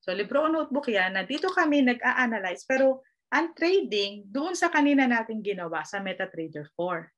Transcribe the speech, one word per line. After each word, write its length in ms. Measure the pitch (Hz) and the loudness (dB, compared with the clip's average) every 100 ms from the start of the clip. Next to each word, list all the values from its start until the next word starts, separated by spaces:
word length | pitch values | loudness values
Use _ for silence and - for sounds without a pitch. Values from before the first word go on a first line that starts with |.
So, 80 | - | -4
libro 360 | 185 208 269 311 | -4 0 0 2
o 40 | |
notebook 400 | 320 294 262 285 | 0 0 -2 0
yan, 240 | 202 185 | 0 0
na 80 | 190 | -2
dito 320 | 185 285 370 | -4 -4 -2
kami 320 | 370 320 294 254 | 0 4 4 4
nag-a-analyze. 800 | 233 240 - 247 220 185 180 - | 2 0 2 0 0 -4 -6 -2
Pero, 400 | 262 269 262 _ _ _ | 4 4 2 _ _ _
ang 240 | 269 330 | 0 0
trading, 720 | - 330 381 285 - 302 311 - | 0 2 2 2 -2 -2 -6 -8
doon 280 | 226 320 349 | -6 -4 0
sa 120 | 339 | 2
kanina 360 | 320 285 277 254 | 4 4 4 4
natin 360 | 233 226 220 | 0 -2 -6
ginawa 440 | 196 185 170 160 156 | -6 -6 -6 -6 -6
sa 160 | 202 | -8
MetaTrader 680 | 190 185 190 165 160 151 147 | -6 -6 -6 -6 -8 -10 -12
four. 360 | - 175 170 165 | -6 -4 -4 -8